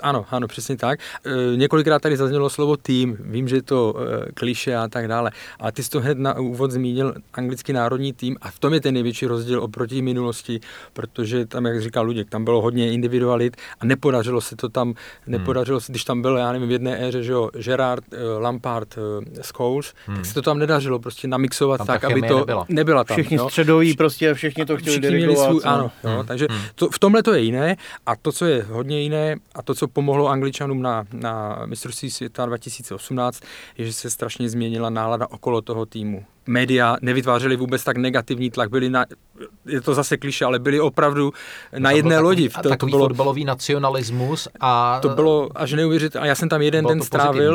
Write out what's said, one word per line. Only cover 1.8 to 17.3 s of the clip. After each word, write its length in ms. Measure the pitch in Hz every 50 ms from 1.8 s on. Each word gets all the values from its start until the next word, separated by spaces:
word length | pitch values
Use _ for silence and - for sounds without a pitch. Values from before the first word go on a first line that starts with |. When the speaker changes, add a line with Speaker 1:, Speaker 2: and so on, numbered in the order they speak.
| 147 156 151 143
Speaker 1:
tady 140 | - 156 147
zaznělo 340 | 131 135 131 143 143 143 139
slovo 260 | - - 147 147 151
tým, 400 | 143 - - 127 127 127 123 110 101
vím, 280 | 95 101 107 120 135 123
že 80 | 131
je 60 | 131
to, 320 | 131 - 139 127 117 107 - 120 123 120 117 113 117 -
e, 40 |
klišé 440 | - - 120 123 123 - - 135 123
a 120 | 113 113 113
tak 200 | - 123 113 110
dále, 220 | 113 117 117 113 - - - - - -
ale 120 | 107 110
ty 100 | - -
jsi 80 | 127 -
to 100 | - 147
hned 180 | 117 139 147 127
na 160 | 135 135 - -
úvod 320 | 131 120 123 120 135 135
zmínil, 440 | 123 127 127 123 120 131 135 135 - - - _ -
anglický 380 | 127 127 123 131 127 - -
národní 400 | 139 123 117 117 131 131 139 139
tým, 240 | 127 - 123 123 135 -
a 100 | - 101
v 80 | - -
tom 160 | - 139 160
je 60 | 151
ten 140 | - 139 131
největší 320 | 123 117 120 117 - 139
rozdíl 360 | 123 120 117 117 120 123 120
oproti 400 | 110 110 - - 123 113 131 135
minulosti, 580 | 127 127 123 123 123 120 113 - - - 117 110 - - - - - -
protože 540 | - - 110 - - - 117 107 123 123 117
tam, 180 | 113 - 123 123
jak 160 | 117 117 113
říkal 240 | 107 113 - 123 110
Luděk, 240 | 117 120 110 101 -
tam 140 | - 110 113
bylo 160 | 117 117 113
hodně 320 | 104 120 120 123 117 117
individualit 640 | 117 120 120 120 123 123 123 120 123 117 120 120 120 - - - - -
a 40 | 117
nepodařilo 540 | 120 131 131 139 147 127 120 110 123 123 117
se 160 | - - 120
to 120 | - - 117
tam, 180 | - 131 123 120
Speaker 2:
Hmm. 60 | 117 - - - - - -
Speaker 1:
nepodařilo 540 | 127 123 107 90 131 123 127 123 127 135 120
se, 120 | - -
když 120 | 127 113 -
tam 180 | - 127 120
byl, 140 | 120 131 135
já 160 | 123 123 120
nevím, 160 | 123 127 123 117
v 40 |
jedné 300 | 123 123 123 127 131 101 127 127
éře, 140 | 120 127
že 100 | 117 120